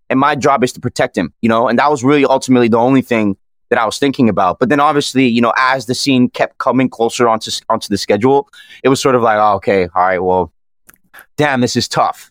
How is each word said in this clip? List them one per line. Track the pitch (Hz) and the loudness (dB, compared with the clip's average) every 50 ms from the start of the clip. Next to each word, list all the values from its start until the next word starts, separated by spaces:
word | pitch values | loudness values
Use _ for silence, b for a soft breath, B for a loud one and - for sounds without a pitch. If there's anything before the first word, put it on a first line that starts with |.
| _ - | _ -4
and | 120 127 | -2 0
my | 139 147 151 | 0 0 0
job | 143 104 147 139 131 | 0 0 0 2 2
is | 123 127 - | 0 -2 -4
to | - | -6
protect | - 120 - - 135 127 - 104 | -10 -8 -4 -4 -4 -4 -2 -6
him," | 85 - _ - | -6 -6 _ -4
you | - 113 | -2 0
know? | 113 113 120 117 | 0 2 0 0
And | 117 120 | 0 0
that | 131 147 | 0 0
was | 151 131 113 | 0 0 0
really | 135 147 147 135 | 2 2 2 2
ultimately | 127 135 131 - - 127 123 120 113 | 2 0 0 2 2 2 2 4 2
the | 113 117 | 2 2
only | 117 127 135 131 | 2 2 2 2
thing | 120 - 120 113 107 101 95 _ _ _ _ _ _ - | 0 0 -2 -2 0 -2 -4 _ _ _ _ _ _ -4
that | 120 120 | -2 -2
I | 113 | -2
was | 107 - - | -2 -2 -2
thinking | 139 139 127 - 131 110 | -2 -2 0 0 0 0
about. | 95 98 98 90 85 - | 0 0 0 0 0 -2
But | 135 113 | -2 0
then | 147 143 | 0 2
obviously, | 143 151 147 143 139 - - 131 135 | 2 0 0 -2 -4 -2 -2 0 0
you | 123 117 120 | 0 2 0
know, | 120 113 - | 0 0 0
as | - 131 127 135 135 113 | 0 0 0 0 -2 -4
the | - 127 | -6 -6
scene | - - - 131 127 123 - | -4 -2 0 2 2 0 0
kept | - - 143 - _ - | 0 -4 -6 -6 _ -6
coming | - 135 123 131 131 123 | -4 -2 0 0 -2 -2
closer | - - 113 117 - - 123 | -2 -2 -4 -2 0 0 0
onto | 117 113 110 - 113 | 0 0 -2 -4 -8
s-, | - - - - | -12 -10 -6 -6
onto | 113 107 - - | -6 -6 -4 -6
the | 101 98 | -6 -6
schedule, | - - 104 101 107 131 139 139 139 B B B B B B B B | -2 -2 -2 0 2 2 2 2 0 B B B B B B B B
it | 127 | 0
was | 135 - | 0 2
sort | - 143 127 | 0 0 2
of | 123 | 2
like, | 113 117 107 107 | 2 2 2 2
"Oh, | 107 107 101 | 2 2 0
okay, | 98 - - 101 98 90 85 | 0 -2 0 0 0 0 -2
all | - 92 | -2 0
right, | 87 92 95 90 | 0 0 0 0
well, | 92 92 92 92 87 82 _ _ _ _ _ _ _ _ - _ _ _ B B B B _ | 0 0 0 0 -2 -4 _ _ _ _ _ _ _ _ -20 _ _ _ B B B B _
damn, | - 147 147 135 123 | -2 -2 0 0 0
this | 123 123 - | 0 0 -2
is | 123 110 - | -2 -4 -2
tough." | - 160 139 87 - - - - | -2 -2 -2 -2 -2 -8 -14 -14